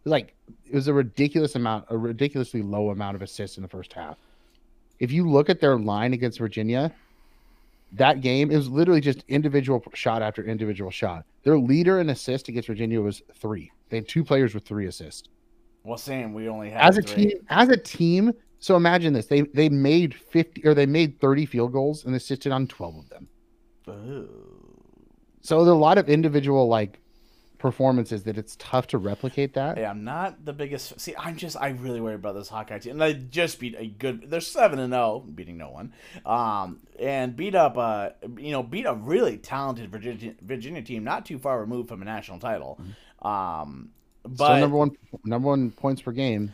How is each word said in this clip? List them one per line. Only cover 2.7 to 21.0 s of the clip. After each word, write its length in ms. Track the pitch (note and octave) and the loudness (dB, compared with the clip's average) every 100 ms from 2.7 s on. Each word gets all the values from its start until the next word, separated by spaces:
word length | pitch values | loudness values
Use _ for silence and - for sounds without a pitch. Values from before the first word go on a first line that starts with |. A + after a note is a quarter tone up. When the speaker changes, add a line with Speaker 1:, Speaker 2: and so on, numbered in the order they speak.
| G#2 G#2 | -2 -2
Speaker 1:
amount 240 | G2+ G2+ G2+ | -2 -6 -8
of 60 | |
assists 360 | F#2+ - G2 - | -12 -10 -12 -12
in 60 | |
the 40 | F#2+ | -14
first 220 | F#2 F2 | -14 -16
half. 260 | - D#2+ D#2 _ _ _ _ _ _ _ - | -14 -14 -16 _ _ _ _ _ _ _ -4
If 120 | B2 | -2
you 180 | D3+ F3 | 2 4
look 200 | C#3+ D3+ | 6 6
at 100 | E3 | 4
their 180 | C#3+ B2 | 4 4
line 360 | G#2+ G#2 B2 | 2 0 0
against 260 | B2 B2 - | 0 -2 -2
Virginia, 540 | A2+ A2 A2 B2 D#3+ - _ _ _ _ _ _ _ _ _ | -6 -2 -2 0 -2 -4 _ _ _ _ _ _ _ _ _
that 280 | G2 C3 C3+ | 2 4 4
game, 300 | B2+ C3 D3 | 2 2 4
it 40 | D3+ | 2
was 140 | C3+ | 2
literally 320 | C3+ E3+ E3 | 2 4 4
just 220 | C#3+ C3 - | 4 -2 0
individual 520 | C#3 D3 C#3+ C3 B2+ | 0 2 2 2 -2
p-, 80 | - | -4
shot 280 | - B2 A2+ | -4 -2 0
after 220 | G#2+ G#2+ | -2 -4
individual 480 | G#2 A2 A2 G2 F#2+ | -6 -4 -4 -4 -6
shot. 340 | - G2+ E2+ - _ | -4 -6 -6 -14 _
Their 140 | C#3 D#3 | 2 4
leader 420 | B2 D3 F3 F#3+ | 4 4 4 4
in 100 | D#3+ | 2
assist 380 | B2+ - C3 - | -2 -4 -6 -6
against 200 | A#2+ A#2 | -8 -6
Virginia 340 | G#2+ A2+ A2+ | -4 -2 0
was 200 | G#2 G2+ _ | -2 -4 _
three. 380 | - A2 G#2 D#2 _ - | -12 -8 -8 -12 _ -8
They 80 | A2+ | -8
had 100 | G#2+ | -2
two 160 | E3 | -2
players 300 | - C#3 B2 | 2 2 2
with 120 | G#2 - | -2 -8
three 220 | G#2+ F#2+ | -6 -6
assists. 400 | - D#2 - - _ _ _ _ _ | -8 -16 -18 -20 _ _ _ _ _
Speaker 2:
Well, 140 | G#2 A#2 | -14 -12
Sam, 360 | C3+ C3 A2+ | -8 -8 -8
we 140 | G#2+ A2+ | -8 -8
only 200 | A2 G#2 | -8 -6
had 100 | A#2 | 4
Speaker 1:
As 160 | E3 F#3+ | 6 6
a 40 | |
Speaker 2:
three. 240 | - G3+ G#3 | 2 2 2
Speaker 1:
team, 140 | G3+ - | 2 -2
as 180 | F3 B3 | 4 6
a 80 | B3 | 4
team, 560 | - - E3+ F3+ A3+ A#3 _ _ | 2 0 4 4 2 0 _ _
so 160 | - F3+ | 2 4
imagine 340 | E3+ F3 E3 | 6 4 2
this. 140 | C3 - | 0 2
They, 140 | C#3+ | 2
they 260 | D3 C#3 D3+ | 2 2 2
made 460 | C#3+ C#3 E3 E3 - | 4 4 4 2 -4
fifty, 500 | - E3 E3 - D3+ | -2 0 0 0 4
or 80 | |
they 120 | C#3+ C#3 | 4 4
made 320 | D#3 | 4